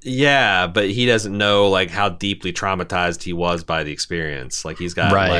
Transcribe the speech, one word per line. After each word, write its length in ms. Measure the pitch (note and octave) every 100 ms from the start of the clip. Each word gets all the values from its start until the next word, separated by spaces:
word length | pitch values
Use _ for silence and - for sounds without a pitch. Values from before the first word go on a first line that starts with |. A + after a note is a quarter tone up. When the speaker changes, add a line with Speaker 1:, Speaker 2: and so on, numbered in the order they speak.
Speaker 1:
Yeah, 640 | B2+ B2+ C#3+ C#3 A2+ F#2 F2+
but 220 | F2 G2
he 160 | G#2
doesn't 320 | B2 A2+ G#2 G#2
know, 320 | G#2 G2+ G2+
like, 220 | F#2+ F2+
how 180 | G2 G2+
deeply 460 | F2 G2+ G2 F#2
traumatized 680 | E2+ G2 F#2 E2+ F2+ F2 E2+
he 120 | -
was 280 | E2+ F2 F2
by 220 | E2 E2
the 80 | D2+
experience. 720 | C#2+ - E2+ D#2 C#2+ C2 -
Like, 140 | D#2+ D#2+
he's 160 | F2
got, 180 | E2+ F2+
Speaker 2:
Right. 160 | G2 F#2